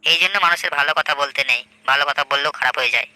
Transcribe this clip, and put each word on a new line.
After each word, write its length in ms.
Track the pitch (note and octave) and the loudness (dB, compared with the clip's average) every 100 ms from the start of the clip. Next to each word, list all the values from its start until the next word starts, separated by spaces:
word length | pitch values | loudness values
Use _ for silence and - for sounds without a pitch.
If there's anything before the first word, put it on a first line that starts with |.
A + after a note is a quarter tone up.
এই 140 | - E3 | 0 2
জন্য 180 | F3+ G3+ | 2 2
মানুষের 320 | F3+ E3+ F3+ | 2 2 -2
ভালো 220 | D3 C#3+ | 0 0
কথা 200 | D#3 D#3 | 0 0
বলতে 280 | D3 C#3+ C3+ | -2 -2 -2
নেই, 180 | C3+ B2 B2 _ - | -2 -2 -4 _ 0
ভালো 180 | C3+ C#3+ | 0 2
কথা 160 | C#3 | 0
বললেও 280 | D3 C#3 D3 | 0 0 -2
খারাপ 220 | - B2+ B2+ | 0 -2 0
হয়ে 120 | B2+ | -2
যায়। 180 | A#2 B2+ | -2 -4